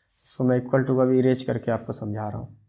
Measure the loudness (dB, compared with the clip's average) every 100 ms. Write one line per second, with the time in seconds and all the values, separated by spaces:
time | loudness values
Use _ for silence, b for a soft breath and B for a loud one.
0 | _ _ -14 -2 0 0 2 0 2 2
1 | 4 4 4 2 0 -4 -2 -4 -4 -10
2 | -8 -6 -8 -8 -12 -16